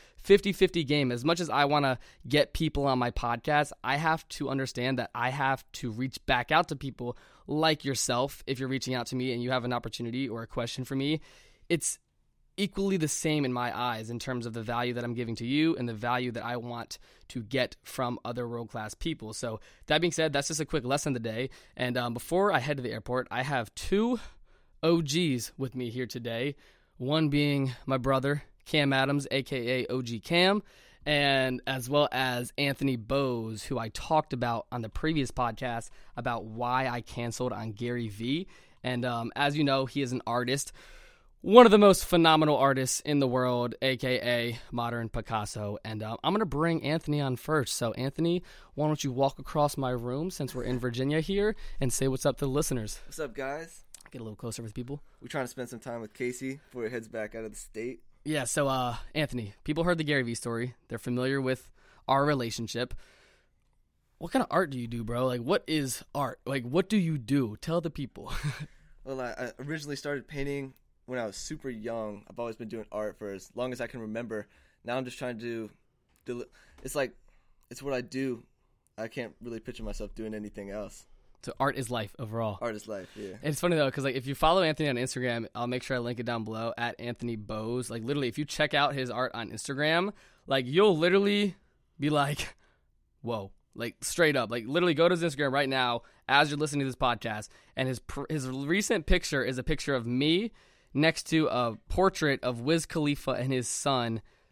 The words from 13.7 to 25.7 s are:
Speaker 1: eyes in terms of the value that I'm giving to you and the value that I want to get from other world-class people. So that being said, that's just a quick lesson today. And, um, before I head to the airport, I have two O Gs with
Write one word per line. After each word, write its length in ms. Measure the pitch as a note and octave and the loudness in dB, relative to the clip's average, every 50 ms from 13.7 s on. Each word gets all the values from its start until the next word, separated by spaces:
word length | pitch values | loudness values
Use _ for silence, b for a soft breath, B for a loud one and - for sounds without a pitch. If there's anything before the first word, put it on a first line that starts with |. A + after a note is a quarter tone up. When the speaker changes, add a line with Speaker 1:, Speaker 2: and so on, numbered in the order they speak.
| - - | -2 -2
Speaker 1:
eyes 320 | B2 B2 A#2 A2 A2+ G#2+ | -2 -2 -4 -4 -6 -8
in 80 | A#2+ A#2 | -8 -6
terms 280 | - - C3 B2 A#2 | -6 -4 -4 -4 -6
of 80 | A#2+ A2 | -6 -6
the 80 | A#2 | -6
value 320 | A2 G#2+ A#2 A#2 B2 B2 A#2+ | -6 -4 -2 -2 -2 -2 -2
that 100 | A#2+ A#2+ | -2 -4
I'm 100 | A#2+ A#2+ | -4 -4
giving 220 | A#2 B2 A2+ A2+ A2 | -4 -4 -4 -4 -4
to 80 | A#2 | -2
you 300 | A#2+ C3+ D3 D#3 E3 E3 | 0 2 4 4 4 2
and 140 | - B2 A#2+ | 2 -2 -4
the 40 | A2+ | -4
value 380 | G#2+ G#2+ A#2+ B2 B2+ B2+ B2 | -4 -2 -2 0 0 0 -2
that 140 | A2+ A2+ A2 | -4 -4 -6
I 100 | A#2 B2 | -6 -6
want 440 | B2 A2+ A#2+ A#2+ A#2+ A#2 - - b b b b b b - | -6 -6 -8 -8 -10 -10 -10 -14 b b b b b b -12
to 140 | - B2 A2 | -10 -10 -6
get 320 | G2+ A#2+ C3 B2+ G#2+ - - _ | -2 0 0 0 0 -2 -8 _
from 340 | - - - C3 A#2+ B2 - - | -10 -6 -4 -2 -2 -2 -4 -6
other 240 | A#2 A#2+ B2+ A#2+ A#2 | -6 -6 -6 -6 -6
world-class 460 | A#2+ A#2 A#2+ A2 - A#2 A2 G#2+ - | -6 -8 -8 -8 -8 -8 -8 -10 -8
people. 400 | - - F3 D#3 - - G#2+ - | -6 -4 -4 -4 -4 -8 -10 -8
So 260 | - - A#2+ A2 G#2+ b b b b b - | -6 -6 -6 -6 -8 b b b b b 0
that 120 | D3+ D#3 | 2 4
being 140 | E3 F3 D#3 | 4 2 2
said, 180 | - D#3+ D#3+ | 2 2 2
that's 160 | C#3 C#3+ C#3 - | 2 0 0 0
just 140 | D#3+ D3 | -2 -4
a 40 | D#3 | -2
quick 200 | - - D3+ A#2 | -2 -2 -2 0
lesson 280 | B2 C3+ C#3+ - D#3 C3+ | 0 0 0 0 0 -2
today. 360 | B2 A2+ A2+ G#2+ A2+ C3 C3 B B B B B | -2 -2 -4 -4 -4 -4 -4 B B B B B
And, 220 | - B2+ B2 B2 B2 | -4 -2 -2 0 0
um, 160 | A#2+ A#2+ A#2 | -2 -2 -4
before 400 | B2 - - E3+ F3+ G3 G#3 F#3 | -6 -4 0 2 4 4 4 4
I 60 | C#3 | 2
head 180 | B2 C#3+ D3 C#3 | 2 0 -2 -2
to 60 | B2 | -4
the 100 | A#2 A2 | -4 -6
airport, 340 | A2+ - - B2 B2+ B2 - | -6 -4 -2 -2 -2 -2 -2
I 140 | - A#2+ B2+ | -2 -2 -2
have 320 | C#3+ D3 B2+ A2+ G#2 - | 0 0 0 -2 -2 -6
two 460 | - - - F#3+ G3+ A3 A#3+ B3+ A3+ B B B - - - _ _ _ _ _ - - | -8 -2 2 4 4 4 4 2 0 B B B -20 -20 -20 _ _ _ _ _ 0 2
O 180 | E3 E3+ E3+ | 4 4 4
Gs 500 | E3 C#3 C#3 E3+ F3+ D#3 C3 A#2+ G#2+ - - - | 4 2 2 2 4 2 2 0 -2 -6 -6 -6
with 180 | C3 B2+ | -6 -6